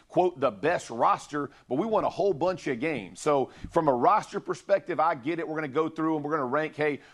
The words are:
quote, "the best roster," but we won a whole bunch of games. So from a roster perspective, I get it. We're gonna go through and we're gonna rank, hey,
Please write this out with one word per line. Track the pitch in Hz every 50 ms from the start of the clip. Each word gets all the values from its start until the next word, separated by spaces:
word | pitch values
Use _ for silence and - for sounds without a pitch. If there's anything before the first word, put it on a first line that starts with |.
| - _
quote, | - 160 180 180 175 -
"the | 131 131 107
best | 98 - 151 175 170 - -
roster," | 120 117 135 175 202 - - - 143 147 143 135 - - _ _
but | 120
we | 139 190 226
won | 214 202 151
a | 123
whole | - - 180 202 185
bunch | 139 156 180 185 - - 156
of | 135 117
games. | 123 160 156 123 98 85 82 -
So | - 151 147 139 127 - - - - - -
from | 170 165 147
a | 131
roster | 120 127 170 202 214 170 - - 202
perspective, | - - 180 - - - 196 190 - - 170 139
I | 156 165 170
get | 147 113 143 170 165
it. | 165 151
We're | 156
gonna | 151 156
go | 147 123 147 160 160
through | 156 - 160 160 160
and | 156 143
we're | 147
gonna | 156 160 135
rank, | 120 123 151 156 156 -
hey, | - 151 151 147 - - -